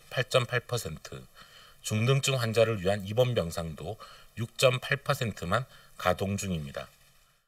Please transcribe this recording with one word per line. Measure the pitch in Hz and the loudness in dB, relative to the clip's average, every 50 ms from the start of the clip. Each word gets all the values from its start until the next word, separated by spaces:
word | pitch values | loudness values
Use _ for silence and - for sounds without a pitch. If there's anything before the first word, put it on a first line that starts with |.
| - - | -10 -4
팔점팔 | - 131 123 - - 131 117 - 123 123 | -4 -4 0 2 2 2 2 2 0 -4
퍼센트, | - - 123 - - 80 78 73 - - - 65 64 - - - - - - - - - - - - | -2 -4 -4 -6 -4 -6 -10 -10 -12 -12 -14 -14 -14 -18 -20 -20 -20 -20 -20 -20 -20 -20 -20 -14 -6
중등증 | - 110 107 117 127 135 139 - 139 135 127 | -2 0 2 4 4 4 4 4 2 0 2
환자를 | 117 113 110 113 110 110 113 101 | 0 2 4 4 4 4 4 0
위한 | 85 92 101 104 95 | 0 0 0 0 -2
입원 | 98 107 120 127 127 117 | 0 2 2 2 4 2
병상도 | 107 85 85 82 87 82 82 76 71 73 87 110 - - - - - - - _ | 2 0 0 -2 -4 -6 -6 -6 -8 -8 -10 -10 -10 -14 -18 -20 -20 -20 -12 _
육점팔 | 107 117 - - - 135 127 127 127 - - 143 | -8 -8 -6 2 4 4 4 4 2 -2 -4 -4
퍼센트만 | 139 - - 139 - 123 107 95 - - 85 98 120 131 - - - - - - | -2 -2 -2 -2 -2 -2 -4 -4 -6 -2 -2 0 -2 -2 -4 -12 -20 -20 -20 -12
가동 | - - 90 90 - 98 98 101 | -2 0 0 0 2 0 -2 -2
중입니다. | 98 104 98 90 80 73 69 67 69 67 - _ _ _ _ _ _ _ _ _ _ _ | -4 -4 -4 -4 -4 -6 -8 -10 -12 -12 -12 _ _ _ _ _ _ _ _ _ _ _